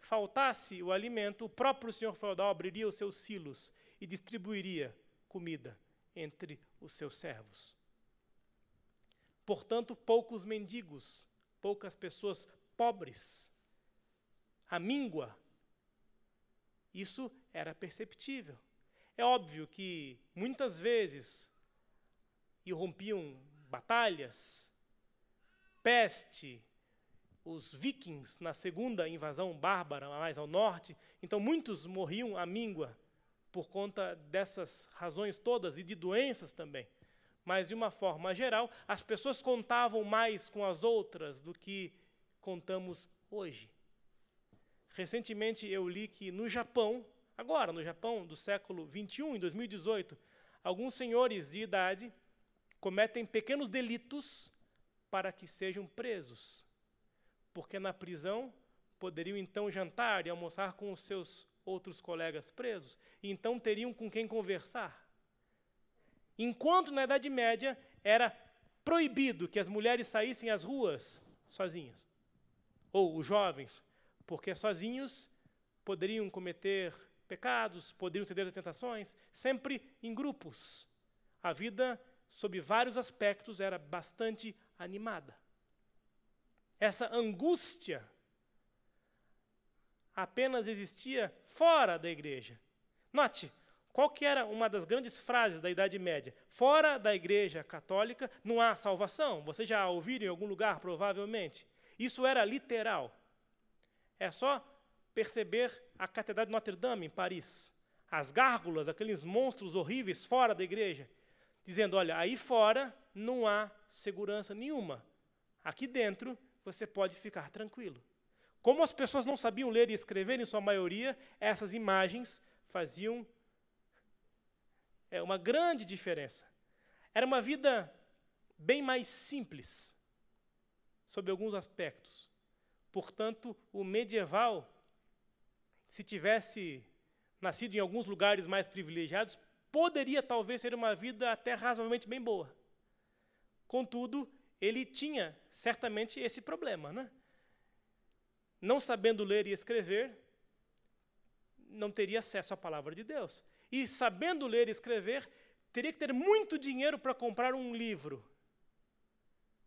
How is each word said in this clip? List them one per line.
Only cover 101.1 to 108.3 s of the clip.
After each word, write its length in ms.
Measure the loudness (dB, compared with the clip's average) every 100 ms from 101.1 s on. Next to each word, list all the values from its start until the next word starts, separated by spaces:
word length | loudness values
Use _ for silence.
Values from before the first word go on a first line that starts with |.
| 0 -4 -4 -6 -8 -18 _ _ -6
Isso 280 | -4 2 4
era 180 | 6
literal. 720 | 4 0 -2 -2 0 0 -2 -10 _ _ _ _ _ _ _ _ _ _
É 120 | -4
só 360 | 0 0 0 -4 -20 _ _ _
perceber 680 | -2 0 -2 0 2 0 -2 -16 -6
a 80 | -4
Catedral 380 | -4 -4 0 0
de 60 |
Notre 240 | 0 -2 -2
Dame, 300 | -2 -2 -4
em 40 |
Paris. 640 | -2 -2 -2 -8 -10 -12 _ _ _ _
As 200 | -4 2